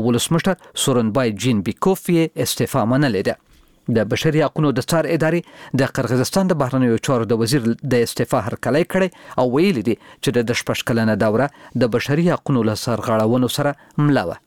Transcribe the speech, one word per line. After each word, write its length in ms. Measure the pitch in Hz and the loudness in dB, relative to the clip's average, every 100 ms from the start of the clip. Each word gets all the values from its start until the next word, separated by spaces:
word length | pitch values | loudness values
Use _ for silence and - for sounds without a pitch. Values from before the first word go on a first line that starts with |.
| 117 | 2
ولسمشر 500 | 120 - 165 190 175 - - 143 | 0 0 0 0 -4 -8 -4 0
سورنبای 500 | 120 110 131 120 98 | 2 2 0 -2 -2
جین 160 | 123 107 104 | 0 0 -2
بیکوف 400 | - 190 190 - | -2 0 0 0
یې 320 | 170 160 - 123 | 0 0 -2 -4
استعفا 400 | - 117 135 110 | -2 -2 0 2
منلې 340 | 131 143 98 113 | 2 2 0 -2
ده. 180 | - _ - _ _ - 113 | -4 _ -20 _ _ -2 0
د 120 | 107 | 0
بشري 300 | 113 160 151 | 0 0 2
حقونو 280 | 147 - 151 123 | 0 0 0 0
د 60 | - | 0
څار 180 | 165 156 | 0 0
ادارې 640 | 165 156 170 - - - 127 | 0 0 -2 -6 -20 -6 -2
د 120 | 131 - | 0 -2
قرغیزستان 540 | 113 127 - 190 185 | -2 0 0 0 0
د 80 | 156 | 0
بهرنیو 360 | 127 131 123 113 - | 0 2 2 0 0
چارو 220 | 123 110 | -2 0
د 100 | 113 | 0
وزیر 260 | 113 139 113 117 135 | 2 0 0 -2 0
د 100 | 120 113 | 0 0
استعفا 340 | - 117 131 104 | -2 -2 -2 -2
هرکلی 360 | 104 123 143 175 | -4 -2 0 0
کړی 160 | 190 190 - - - | 0 -2 -4 -8 -2
او 80 | 127 | 0
ویلي 320 | 135 196 131 110 | 2 2 2 -2
دي 80 | - | -4
چې 340 | - - 139 120 | -6 -6 -2 0
د 100 | 117 | 0
ده 80 | 113 | -4
شپږ 240 | - 110 - | -4 -4 -2
کلنه 260 | 113 110 107 | 0 2 2
دوره 240 | 110 110 143 - - 117 | 2 2 -2 -4 -8 -2
د 80 | 120 113 | 0 0
بشري 320 | - 147 175 | 0 0 2
حقونو 380 | 139 - 127 110 | 0 0 0 0
له 80 | 104 | -2
سرغړونو 640 | - 107 110 110 110 123 120 - | -4 -4 0 0 2 2 0 -2
سره 180 | 143 - - - 147 | -4 -4 -8 0 2
مله 180 | 127 85 | 2 -2
وه. 100 | - | -8